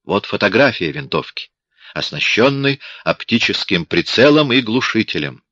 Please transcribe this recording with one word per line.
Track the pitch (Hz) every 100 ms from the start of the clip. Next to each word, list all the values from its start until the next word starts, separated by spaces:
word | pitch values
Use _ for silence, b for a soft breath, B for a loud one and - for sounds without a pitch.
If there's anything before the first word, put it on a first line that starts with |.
Вот | - 98 -
фотография | - 101 110 139 - 82
винтовки, | 71 67 78 - - - _ _ B B
оснащенной | - - 76 - - 127 139 139 139 B B
оптическим | - - - 117 - 95 - 90 80
прицелом | 87 - - 139 151 143
и | 127
глушителем. | 113 120 - 113 104 82 71 62 _